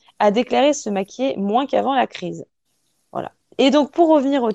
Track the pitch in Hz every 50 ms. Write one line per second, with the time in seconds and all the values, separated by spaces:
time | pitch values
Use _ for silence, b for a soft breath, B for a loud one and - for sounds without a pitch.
0 | b b b - 208 214 196 240 240 - 240 240 254 294 285 - - 220 202 190
1 | 196 - - - 254 277 - - 196 202 208 240 285 269 - 208 202 233 277 262
2 | 226 - - - 180 170 170 165 - - _ _ _ _ _ _ _ _ _ _
3 | _ _ - - - - _ _ _ _ _ - 247 269 247 302 285 - - -
4 | 349 311 311 302 254 277 277 277 240 226 214